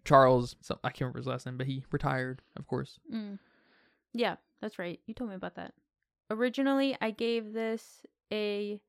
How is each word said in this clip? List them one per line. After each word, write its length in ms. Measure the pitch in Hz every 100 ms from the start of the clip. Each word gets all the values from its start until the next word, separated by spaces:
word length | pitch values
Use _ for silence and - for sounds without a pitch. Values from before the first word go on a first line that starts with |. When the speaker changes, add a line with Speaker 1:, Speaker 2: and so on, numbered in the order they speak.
Speaker 1:
Charles, 500 | - 143 131 127 120 -
so, 180 | - -
I 60 | 123
can't 100 | -
remember 200 | 131 123
his 60 | 127
last 200 | 127 -
name, 100 | 127
but 100 | 131
he 160 | 135 135
retired, 520 | 143 147 135 127 131 _ -
of 100 | 139
course. 340 | 127 139 - 339
Speaker 2:
Mm. 280 | 226 208 202 - _ _ _ _ _ _
Yeah, 240 | 233 220 170 _ _
that's 180 | 214 -
right. 220 | 175 - -
You 80 |
told 160 | 220 233
me 60 | 190
about 180 | 185
that. 180 | - - - _ _ _ _ _
Originally, 640 | 220 247 233 269 269 269 -
I 100 | 220
gave 440 | 220 233 233 214
this 500 | 220 226 226 - - - _ _
a 480 | 214 208 202 208 208